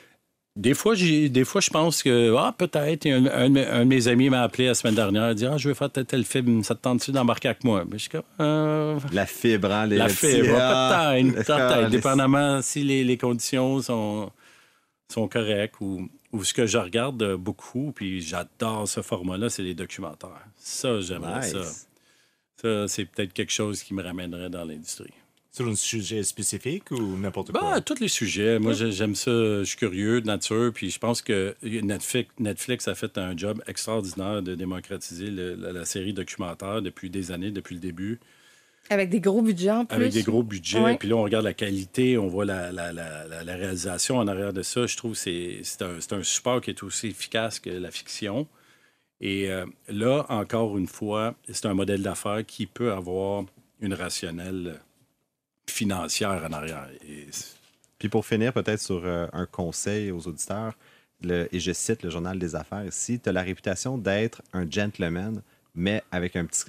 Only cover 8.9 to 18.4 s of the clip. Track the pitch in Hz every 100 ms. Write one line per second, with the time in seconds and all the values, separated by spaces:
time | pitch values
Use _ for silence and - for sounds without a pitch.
8.9 | 147 139 95 92 - 120 107 95 104 110
9.9 | 101 113 95 156 120 - - 127 131 131
10.9 | 175 151 127 131 120 113 143 127 131 113
11.9 | 120 139 135 135 139 143 135 - 147 143
12.9 | 135 127 120 123 120 - 131 131 135 127
13.9 | 117 104 107 101 - - - _ _ _
14.9 | _ _ 117 107 120 107 101 107 - 98
15.9 | 92 90 - _ 110 92 - 110 117 87
16.9 | 113 135 123 104 92 92 - - 123 147
17.9 | - 98 92 80 90